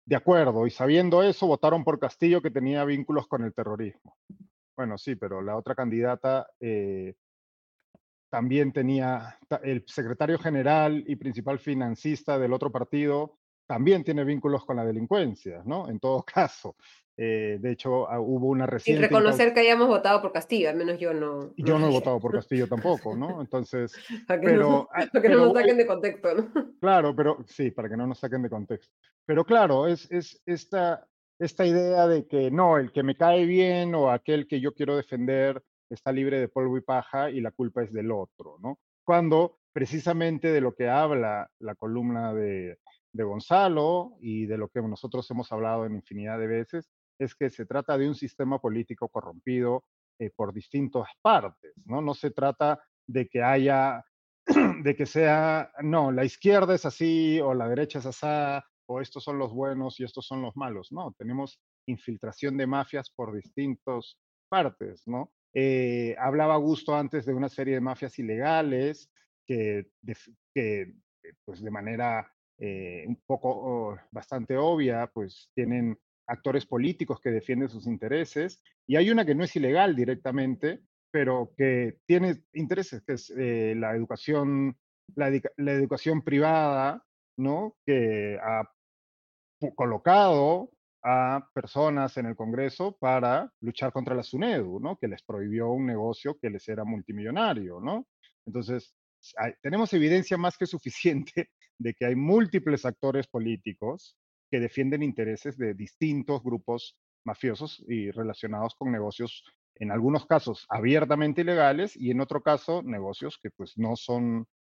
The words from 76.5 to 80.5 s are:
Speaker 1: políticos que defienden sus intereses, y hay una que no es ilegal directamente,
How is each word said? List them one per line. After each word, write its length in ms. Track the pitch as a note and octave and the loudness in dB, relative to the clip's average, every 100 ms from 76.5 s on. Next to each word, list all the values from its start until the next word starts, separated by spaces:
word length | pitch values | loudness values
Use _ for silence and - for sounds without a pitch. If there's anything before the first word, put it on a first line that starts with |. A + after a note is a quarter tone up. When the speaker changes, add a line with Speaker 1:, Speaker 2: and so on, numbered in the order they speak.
| C3+ - | -2 -2
Speaker 1:
políticos 540 | B2 D3 F3 D#3+ A#2+ | -2 -2 -4 -6 -4
que 100 | B2+ | -4
defienden 380 | A2 - B2 C3+ | -4 -2 -4 -4
sus 180 | A2+ A#2+ | -6 -8
intereses, 720 | G#2+ A2 D3+ D#3 D3 F3+ - _ _ - | -6 -2 -2 -2 -4 -6 -8 _ _ 0
y 120 | D3+ | 2
hay 120 | G3+ | 4
una 160 | A3+ D#3+ | 4 4
que 80 | D3 | 0
no 80 | F3+ | 0
es 100 | D#3+ | 0
ilegal 400 | C3 E3 G3 C3 | 2 4 4 2
directamente, 840 | A#2+ B2+ C3+ C3+ C3 | 0 -2 -2 -2 -2